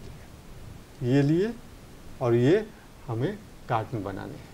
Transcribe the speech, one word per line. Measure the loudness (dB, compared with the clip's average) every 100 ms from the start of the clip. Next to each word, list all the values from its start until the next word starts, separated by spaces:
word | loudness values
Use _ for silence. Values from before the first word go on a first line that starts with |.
| -14 -16 -18 -18 -18 -16 -16 -16 -16 -4 4
ये | 4
लिए | 6 4 2 -2 -14 -20 -20 -18 -16 -2
और | 4 6
ये | 6 4 2 -12 -20 -16 -6
हमें | -4 -2 -4 -12 -14 -2
cartoon | -2 -2 -6
बनाने | -6 -8 -10
हैं। | -14 -16